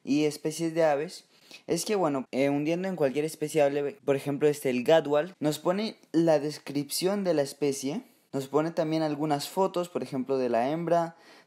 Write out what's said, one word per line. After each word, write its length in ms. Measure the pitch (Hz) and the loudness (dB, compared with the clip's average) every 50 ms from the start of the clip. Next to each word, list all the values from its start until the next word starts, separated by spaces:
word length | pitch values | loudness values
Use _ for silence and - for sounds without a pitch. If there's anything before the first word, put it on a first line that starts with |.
y 220 | - - 135 147 151 | -4 0 0 2 2
especies 500 | 151 147 - - 156 151 147 165 165 160 | 0 -2 -4 -6 -6 -4 -4 -4 -2 0
de 100 | 165 160 | 2 2
aves, 420 | 156 147 139 156 185 - - - _ _ _ _ - - - _ | 2 2 0 -2 -6 -10 -14 -20 _ _ _ _ -20 -20 -14 _
es 180 | - 160 170 - | -4 -2 -2 -2
que, 100 | - 214 | -2 0
bueno, 300 | 196 180 151 139 135 123 - | 0 0 0 0 -2 -4 -4
eh, 180 | - 127 139 139 | 0 0 2 2
hundiendo 400 | 143 143 151 151 170 175 185 190 | 2 0 0 0 -2 -2 -2 -4
en 80 | 185 | -2
cualquier 300 | 156 151 135 123 147 147 | 0 0 0 0 0 -2
especie, 720 | 156 156 - 151 151 - 156 143 139 139 147 143 139 - - - | -4 -4 -6 -6 -2 2 2 2 4 2 0 -2 -4 -6 -4 -2
por 120 | 143 139 | 0 0
ejemplo, 320 | 135 - 143 143 139 156 147 | 0 0 -4 0 2 2 2
este, 220 | 143 143 - 135 | 2 2 0 -2
el 120 | 127 123 | -2 0
gadwall, 520 | 120 127 160 160 - 139 143 147 160 185 185 - | 4 4 4 4 4 4 2 0 0 -2 -4 -4
nos 180 | 143 151 147 143 | -2 -2 -2 0
pone 380 | - 175 180 196 220 220 - - _ _ | 0 -2 0 0 -2 -6 -8 -12 _ _
la 280 | - 160 170 165 156 147 | 0 2 4 6 4 4
descripción 840 | 139 151 147 - - - 139 143 143 143 - - 160 185 202 202 | 2 -2 -6 -8 -10 -6 -6 -6 -4 -4 -4 -2 -2 0 0 0
de 120 | 196 180 160 | 0 0 2
la 80 | 151 | 2
especie, 600 | 139 135 - - 151 143 135 131 - 135 147 233 - - _ _ _ _ | 0 -2 -2 -2 -2 -2 0 -2 -4 -6 -6 -6 -8 -12 _ _ _ _
nos 160 | - 139 135 135 | -6 -6 -4 0
pone 220 | 135 147 156 165 | 0 0 0 0
también 320 | 165 175 165 156 160 160 | 0 -2 -2 0 0 0
algunas 480 | 160 151 147 143 151 156 143 143 143 - | 0 -2 -2 -2 -2 -2 -2 -2 -4 -4
fotos, 400 | - 185 190 185 180 175 175 170 | -2 0 0 0 0 -4 -4 -4
por 120 | - - | -6 -6
ejemplo, 360 | 127 127 139 131 127 131 135 135 | -6 -4 -6 -4 -2 -2 0 0
de 100 | 127 120 | 0 2
la 220 | 117 113 120 135 | 2 2 0 0
hembra, 460 | 156 170 170 165 170 170 170 165 - - - - - - - | -2 -2 0 0 0 0 0 -2 -6 -12 -20 -20 -20 -20 -20